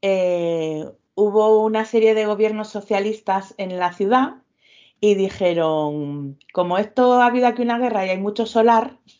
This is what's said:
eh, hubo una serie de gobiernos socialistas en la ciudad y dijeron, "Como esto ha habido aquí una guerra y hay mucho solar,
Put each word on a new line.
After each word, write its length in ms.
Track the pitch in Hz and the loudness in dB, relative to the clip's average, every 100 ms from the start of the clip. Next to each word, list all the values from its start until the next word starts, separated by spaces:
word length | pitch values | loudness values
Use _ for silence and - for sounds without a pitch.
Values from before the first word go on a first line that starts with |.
eh, 840 | 196 190 180 175 170 165 156 156 - - _ - | -2 0 0 0 -2 -2 -4 -6 -10 -16 _ -2
hubo 480 | 208 214 214 214 | 0 2 4 4
una 220 | 220 220 220 | 2 -2 -2
serie 280 | 233 220 | 2 2
de 120 | 220 214 | 2 0
gobiernos 420 | 208 214 214 208 | 0 -2 -2 -8
socialistas 880 | 208 202 196 208 214 - 190 190 - | -10 -4 -2 -2 -4 -4 -4 -6 -10
en 220 | 185 180 | -10 -4
la 140 | 175 | -4
ciudad 480 | 180 196 254 285 - _ _ _ _ _ _ | -2 0 2 0 -6 _ _ _ _ _ _
y 160 | 208 196 | 2 2
dijeron, 1200 | 190 - 180 170 160 156 147 151 143 143 139 143 _ | -2 0 0 2 0 0 -2 -4 -6 -8 -10 -14 _
"Como 260 | 180 175 185 | -4 -2 -2
esto 440 | 214 - 247 247 | -2 0 2 4
ha 40 | 240 | 4
habido 200 | 247 247 | 2 0
aquí 140 | 240 | 0
una 180 | 240 240 | -2 -2
guerra 260 | 247 214 190 | -2 -2 -2
y 40 | |
hay 80 | 185 | -4
mucho 280 | 202 208 220 | -4 -4 -2
solar, 540 | 226 233 226 240 - _ | 2 4 4 0 -8 _